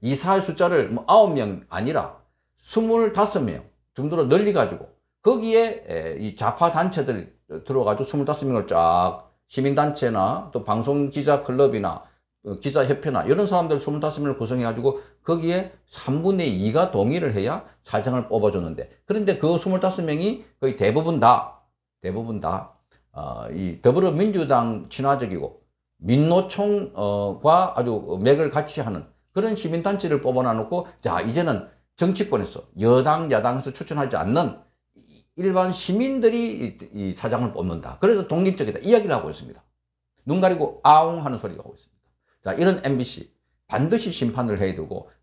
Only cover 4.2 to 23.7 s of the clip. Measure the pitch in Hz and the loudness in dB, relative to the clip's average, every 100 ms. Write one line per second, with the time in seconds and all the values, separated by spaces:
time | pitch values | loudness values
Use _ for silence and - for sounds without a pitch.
4.2 | 127 175 208 180 113 - - _ _ _ | 4 4 4 2 0 -2 -14 _ _ _
5.2 | 214 247 226 226 226 - - 82 80 156 | 2 2 4 2 2 -2 -8 -8 -6 -6
6.2 | 104 - 113 - 170 160 185 180 127 107 | -8 -4 -4 2 2 2 0 -2 -4 -4
7.2 | 80 _ - 80 - 131 107 107 - 147 | -8 _ -14 -14 -2 0 2 0 -2 -2
8.2 | 139 151 135 117 95 85 82 87 90 - | -2 -2 -2 -2 0 2 4 4 2 -2
9.2 | - _ _ - 139 139 151 147 120 107 | -18 _ _ -2 0 2 0 0 -2 0
10.2 | 98 156 - - 104 107 120 143 139 143 | 0 -2 -6 -8 -2 -2 0 0 0 -2
11.2 | 143 143 - 127 139 113 92 - - _ | 0 0 0 2 4 2 -4 -6 -14 _
12.2 | _ _ 104 95 139 143 127 139 156 113 | _ _ -12 -8 -2 0 2 0 -2 -2
13.2 | 87 165 196 180 165 143 156 147 151 147 | 0 2 2 2 2 -2 -2 -4 -4 -2
14.2 | 147 131 113 127 117 113 135 135 - _ | -4 -2 -4 -2 -2 2 0 0 -10 _
15.2 | - 170 165 180 185 - _ - - 147 | -2 -2 0 -2 -4 -12 _ -12 -4 0
16.2 | 180 190 156 92 104 143 185 110 107 170 | 2 2 0 0 0 2 2 2 2 2
17.2 | 151 104 107 180 - _ - 117 127 123 | 0 0 -2 -4 -10 _ -8 -4 -2 -2
18.2 | 110 110 104 98 82 78 - _ - 214 | 0 2 2 0 -6 -8 -12 _ -4 -2
19.2 | 196 175 151 170 190 185 185 185 160 151 | 0 0 2 0 0 0 0 -2 -4 -2
20.2 | 196 247 - - 131 131 104 135 165 160 | -2 -4 -12 -4 -4 2 2 2 0 4
21.2 | 113 - - - _ _ _ _ 90 104 | 6 6 2 -14 _ _ _ _ -8 -6
22.2 | 117 107 82 92 - _ _ _ _ 73 | -6 -6 -4 -4 -8 _ _ _ _ -14
23.2 | 73 57 57 80 92 | -12 -10 -10 -8 -6